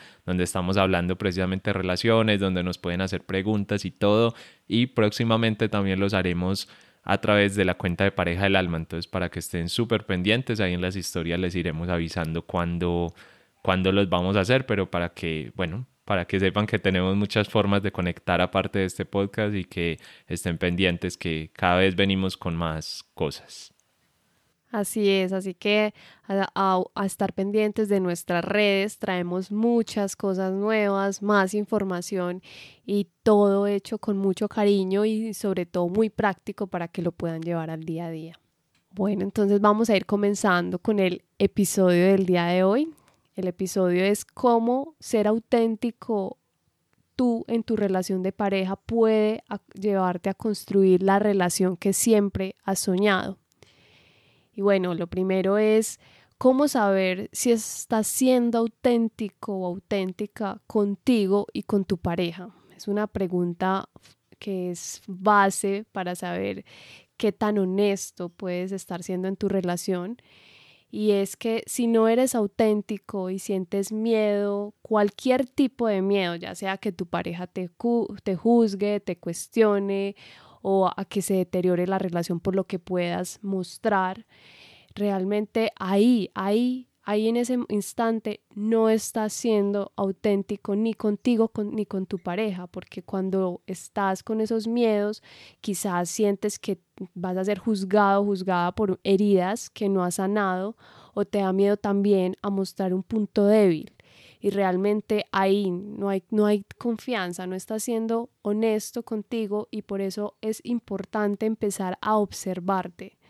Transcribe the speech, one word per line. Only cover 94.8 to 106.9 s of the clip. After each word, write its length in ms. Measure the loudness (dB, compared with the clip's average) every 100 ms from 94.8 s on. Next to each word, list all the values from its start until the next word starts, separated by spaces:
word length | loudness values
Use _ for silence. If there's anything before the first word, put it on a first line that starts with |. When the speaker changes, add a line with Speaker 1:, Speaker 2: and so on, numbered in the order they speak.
| 2 2 0 -4 -14 -20 -20 _
Speaker 2:
quizás 500 | -6 -4 -2 -2 -2
sientes 500 | 0 0 0 -4 -6
que 200 | -8 -8 _ -16 -14
vas 220 | -8 -4 -2
a 80 |
ser 160 | -2 -2
juzgado, 640 | -2 -2 2 4 6 4
juzgada 480 | 2 0 0 0 0
por 300 | 0 -2 0
heridas 680 | 2 4 6 4 2 -4 -8
que 200 | -4 0
no 120 | 0
has 140 | 0 -2
sanado, 640 | 0 0 0 -2 -6 -10 -20 -20 -10
o 120 | -4 -2
te 140 | 0
da 120 | 0
miedo 240 | 2 2 2
también 640 | 0 2 4 4 2 -4
a 80 | -4
mostrar 440 | -4 -4 -4 -2
un 100 | -2
punto 440 | -2 -4 -2 2 6
débil. 440 | 6 6 2 -4 _ _ _ -20 _
Y 100 | -4
realmente 760 | 0 0 0 0 0 -2 -4 -2
ahí 400 | 0 2 2 0
no 380 | -4 -8 -6 -4
hay, 120 | -4 -2
no 160 | 2 2
hay 200 | 2 -2 -8
confianza, 680 | -6